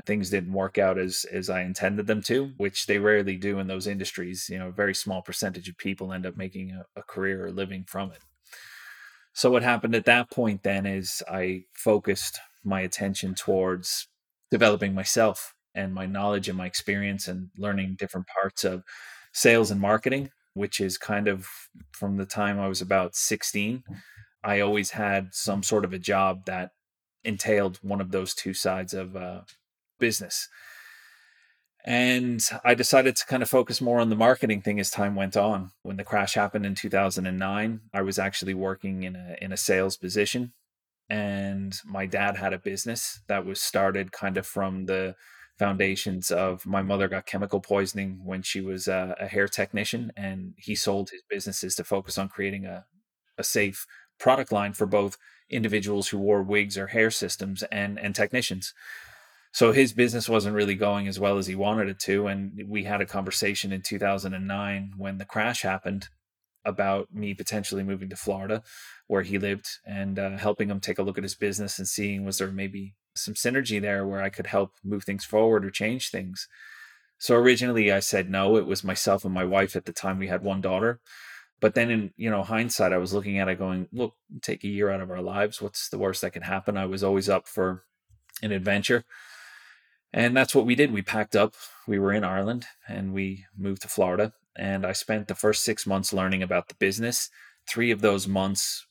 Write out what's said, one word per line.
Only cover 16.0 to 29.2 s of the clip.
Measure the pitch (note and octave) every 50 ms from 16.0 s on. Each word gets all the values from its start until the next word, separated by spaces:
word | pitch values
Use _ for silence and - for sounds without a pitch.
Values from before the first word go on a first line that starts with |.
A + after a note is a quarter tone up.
| F#2
knowledge | F#2+ G2 G2 G2+ G#2 G#2 G2+ G2 G#2
and | F#2 F#2
my | F2+
experience | F2+ - - - G2+ G2+ G2+ G2+ G2+ G2 G2 - F2+
and | F#2 F#2 F#2 F2+ -
learning | F#2+ G2+ G#2 G2 G2 F#2+ F#2+ F#2+ -
different | G2+ - - F2+ F2+
parts | - - F#2+ G2 F#2+ - -
of | - F#2+ F#2 F2+ - - - - - - - - - -
sales | - - - B2 A#2 A#2 A2 G2
and | G2+ G2+
marketing, | G2+ G2+ A2 A2 - B2+ C3+ C#3 C#3 - _ _ _ _
which | - G2 G2+ G2+ - -
is | G2 F#2+ F2+ -
kind | - - G#2 G2+ G#2 G#2
of | G2 F#2+ F#2 - - - - - - - - -
from | - - G#2 G2+ G2 G2
the | F#2+
time | - - G#2 G#2 G2+ G2 G2+
I | G2 G2
was | F#2+ -
about | F#2 F#2 G2 F#2+ F2+ E2+ -
sixteen, | - - - A2 - - - - G#2 G#2 A2 B2 C3 - - - - - - - - - _ _ _ -
I | G#2 G2+ G2+
always | G2+ G2+ G#2 G#2 F#2+ -
had | - A2 G#2 G2+ G2 G2 F#2+ F#2
some | - - - A2 G2 G2+
sort | F#2+ - A2+ G#2 G2
of | F2+ F#2+
a | F#2
job | F2 G2+ G2+ G2 F#2+ F#2+ F#2 F#2 F#2
that | F#2 F#2 F2+ F2+ - _ _ _ _ _ _ _ _ _ _ -
entailed | A2+ G2+ F#2+ - A2+ G#2+ G2+ G2+ F#2 F#2 -
one | - G2 G2+ G2
of | F#2+ F#2
those | G2 F#2+ F#2 - -
two | - - F#2+
sides | F#2 - - F#2+ F#2 F#2+ F#2 F#2
of, | G2+ F#2+ F#2 F#2 F#2+
uh, | F#2